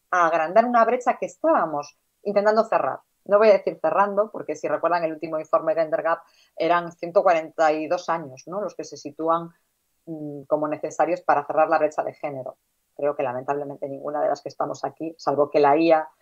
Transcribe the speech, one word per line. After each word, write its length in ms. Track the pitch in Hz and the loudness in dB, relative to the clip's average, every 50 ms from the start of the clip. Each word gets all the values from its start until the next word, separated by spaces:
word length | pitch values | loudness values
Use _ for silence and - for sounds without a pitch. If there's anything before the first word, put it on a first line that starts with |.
| _ - | _ -2
a 160 | 185 180 170 | 0 2 2
agrandar 380 | 160 165 160 156 160 185 220 233 | 2 2 0 0 2 2 2 4
una 200 | 247 240 233 226 | 4 4 2 2
brecha 320 | 226 240 247 - 254 233 | 2 0 0 0 -2 -2
que 80 | - - | -2 -4
estábamos 720 | 175 - _ - 320 320 240 175 160 151 143 143 - _ _ _ _ _ _ | -10 -8 _ 0 2 2 2 0 -2 -4 -6 -8 -10 _ _ _ _ _ _
intentando 420 | - 202 202 202 202 214 214 226 214 | -6 -4 -2 0 2 2 2 2 2
cerrar. 340 | - 180 165 139 131 - - _ _ _ _ _ | 2 0 0 0 -2 -4 -6 _ _ _ _ _
No 140 | - 202 208 | 2 4 6
voy 100 | 220 220 | 8 8
a 40 | 190 | 6
decir 260 | 196 - 185 165 - | 6 4 -2 -4 -2
cerrando, 480 | - 214 - 190 202 202 202 196 214 - | -2 0 2 2 0 2 2 0 -2 -2
porque 260 | - 143 143 - 156 | -4 -10 -8 -8 -8
si 120 | - - | -6 -4
recuerdan 360 | 151 147 - - 160 175 175 170 | -4 -2 -2 0 0 0 0 -2
el 100 | 160 160 | -4 -6
último 260 | 151 165 160 160 156 | -6 -10 -8 -8 -8
informe 340 | 156 - - 160 156 160 156 | -4 -2 -2 0 0 0 0
Gender 300 | 160 160 156 160 156 147 | 0 0 -2 -2 -2 0
Gap, 160 | 160 165 - - _ _ _ _ _ _ | -2 -2 -2 -6 _ _ _ _ _ _
eran 360 | - 165 165 175 175 170 170 | -2 0 2 2 0 0 -4
ciento 320 | 170 - - 170 170 202 180 | -10 -12 -6 0 2 2 4
cuarenta 480 | 190 170 160 160 156 - - 160 156 156 | 4 4 2 0 -4 -2 0 2 2 2
y 140 | 156 156 | 0 -2
dos 200 | 143 175 180 - | -2 -4 -4 -2
años, 360 | - 165 170 160 135 127 135 - | -4 -6 -6 -6 -10 -16 -18 -14
¿no? 160 | 160 175 202 | -12 -8 -8
los 140 | 208 170 - | -8 -8 -8
que 80 | - 151 | -10 -14
se 140 | - 147 | -14 -14
sitúan, 520 | 139 - 143 139 - 160 165 165 170 170 170 - _ _ _ _ _ _ _ _ _ _ | -16 -16 -14 -10 -4 -2 0 0 0 -2 -8 -16 _ _ _ _ _ _ _ _ _ _
mm, 380 | 165 160 156 151 147 143 143 135 | -14 -12 -12 -10 -12 -12 -12 -6
como 240 | - 151 151 151 | -4 -2 -2 -2
necesarios 540 | 151 151 147 - 151 151 - 156 156 175 180 | -4 -6 -6 -8 -6 -2 0 0 0 0 -2
para 220 | - - 151 143 143 | 0 0 0 0 0
cerrar 220 | - 143 156 160 156 | -2 0 0 2 2
la 100 | 165 156 | 2 2
brecha 240 | 151 151 - - 143 | 0 0 -2 -2 -6
de 100 | 147 - | -6 -8
género. 440 | _ - 147 139 131 123 - - _ _ _ _ _ _ _ _ | _ -10 -10 -10 -10 -12 -14 -16 _ _ _ _ _ _ _ _
Creo 200 | - 143 143 143 | -4 -4 -4 -2
que 80 | - 139 | -2 -4
lamentablemente 640 | 127 120 127 135 139 143 147 143 139 139 - - 139 | -4 -4 -6 -4 -4 -4 -4 -6 -8 -10 -10 -10 -10
ninguna 320 | 139 139 143 147 147 147 | -10 -8 -8 -6 -4 -2
de 80 | 147 143 | -2 -2
las 140 | 143 - - | -2 -4 -6
que 60 | 147 | -10
estamos 360 | - - 143 143 143 - - | -6 -6 -6 -6 -6 -6 -8
aquí, 300 | 139 139 - 156 165 - | -8 -8 -8 -10 -10 -10
salvo 320 | - - 147 139 135 147 147 | -8 -4 -2 0 2 2 2
que 100 | - 156 | 4 4
la 160 | 147 139 143 | 4 6 6
I 160 | 160 165 165 | 6 6 6
A 160 | 160 156 156 - _ _ | 4 4 2 -2 _ _